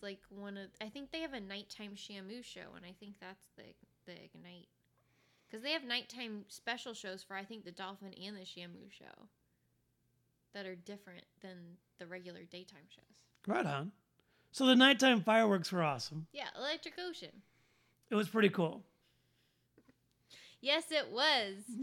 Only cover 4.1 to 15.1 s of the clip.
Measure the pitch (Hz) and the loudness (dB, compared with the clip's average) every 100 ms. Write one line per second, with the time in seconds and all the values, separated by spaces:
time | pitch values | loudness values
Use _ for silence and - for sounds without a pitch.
4.1 | 170 - 165 175 180 - _ _ _ _ | -18 -18 -20 -20 -20 -20 _ _ _ _
5.1 | _ _ _ _ 220 269 320 247 247 - | _ _ _ _ -8 -2 -2 -2 -4 -4
6.1 | 240 233 208 196 - 226 240 247 220 196 | -10 -10 -10 -12 -10 -6 -6 -8 -10 -10
7.1 | 190 - 196 196 220 185 175 190 196 196 | -10 -10 -10 -10 -12 -14 -10 -10 -10 -14
8.1 | - 190 208 185 175 175 175 202 - - | -12 -12 -12 -14 -14 -14 -16 -20 -20 -20
9.1 | - 208 _ _ _ _ _ _ _ _ | -20 -20 _ _ _ _ _ _ _ _
10.1 | _ _ _ _ 202 190 175 180 202 190 | _ _ _ _ -12 -10 -12 -14 -16 -16
11.1 | 175 - _ 190 180 170 175 _ - 170 | -20 -20 _ -18 -16 -18 -20 _ -20 -14
12.1 | 180 180 175 170 180 185 175 - - _ | -12 -12 -16 -16 -16 -18 -20 -20 -20 _
13.1 | _ _ _ 190 226 180 139 180 - _ | _ _ _ -2 0 0 -2 -4 -12 _
14.1 | _ _ _ _ - 262 254 269 269 262 | _ _ _ _ 4 8 10 10 10 8